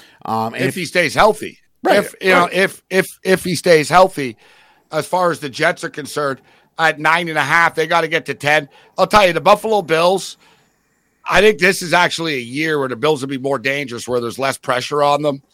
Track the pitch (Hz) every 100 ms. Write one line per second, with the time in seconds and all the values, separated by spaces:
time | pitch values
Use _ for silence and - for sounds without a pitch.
0 | - _ - 110 113 - - 190 170 180
1 | 151 143 214 208 95 - _ _ 370 202
2 | 202 - 190 180 175 180 196 - - 185
3 | 175 - 190 180 180 160 180 160 139 180
4 | 190 151 131 - _ _ _ _ - 160
5 | - 180 175 151 147 110 160 165 160 151
6 | 135 147 143 131 _ _ _ - 160 147
7 | 156 170 160 156 135 165 165 160 156 170
8 | 160 160 - 131 147 151 143 _ _ -
9 | 190 208 185 160 160 202 220 208 151 160
10 | 175 190 - - _ _ _ _ _ _
11 | _ _ - 175 214 208 185 180 175 175
12 | 170 - 165 135 120 139 160 147 131 113
13 | 147 147 135 135 139 135 135 143 135 117
14 | 117 123 117 101 135 - - 127 - 147
15 | 143 143 147 139 _